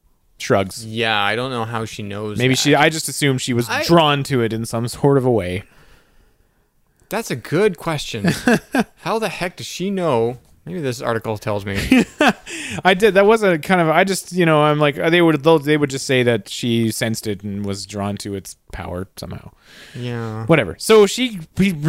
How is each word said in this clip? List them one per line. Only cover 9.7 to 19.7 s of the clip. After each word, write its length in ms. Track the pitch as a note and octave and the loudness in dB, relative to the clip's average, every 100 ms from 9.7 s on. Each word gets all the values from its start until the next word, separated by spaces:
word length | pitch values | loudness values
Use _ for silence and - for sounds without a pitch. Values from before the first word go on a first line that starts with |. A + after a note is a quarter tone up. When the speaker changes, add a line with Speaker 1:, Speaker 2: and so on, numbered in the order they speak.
| - F#3+ | -6 -4
Speaker 2:
know? 480 | F#3+ E3+ A#2 A#2 B2+ _ _ - | -2 0 2 0 -4 _ _ -12
Maybe 160 | F3+ | -6
this 200 | C3+ A#2+ | -6 -4
article 360 | B2 A2+ A2+ G#2 | -2 -2 -2 -6
tells 280 | G#2+ G#2 G2+ | -4 -4 -4
me. 120 | G2 | -4
Speaker 1:
<laughs> 260 | - C4 - - C#4 - - E4 C#4 F#3+ | 2 2 2 0 0 0 -8 -14 -10 0
I 100 | F#3 | 2
did. 200 | F#3+ G#3+ | 4 4
That 120 | F#3 G3+ | 6 6
was 160 | A3+ | 4
a 160 | G3+ E3 | 4 0
kind 220 | - F#3 | 0 2
of, 80 | D#3+ | 4
I 140 | D#3 | 4
just, 300 | G3 F#3 - | 2 -2 -4
you 120 | F3+ E3 | 0 4
know, 160 | D3+ | 4
I'm 160 | D3+ D3 | 4 2
like, 160 | D3 D3+ | 0 0
they 260 | E3+ F3 | 2 4
would, 200 | E3 D3 | 4 4
they'll, 180 | D3+ D#3+ | 4 4
they 180 | C#3 D3+ | 4 0
would 120 | C#3+ | 0
just 160 | C3 - | -4 0
say 180 | C3 | 2
that 260 | A#2+ A2+ - | 2 0 -4
she 420 | - B2 A#2 A2+ | -6 -2 0 0
sensed 340 | - A2+ A2+ A2 | -2 -4 -4 -6
it 160 | G2 | -8
and 240 | G#2 G2+ G2+ | -8 -8 -8
was 200 | G2 G2 | -8 -10
drawn 320 | G#2 G2+ G2+ | -8 -6 -6
to 180 | G#2 G2 | -8 -10
its 220 | - - - | -10 -20 -16
power 340 | - F2+ F2+ F#2+ - | -12 -8 -8 -10 -14
somehow. 360 | - - - _ _ | -14 -14 -16 _ _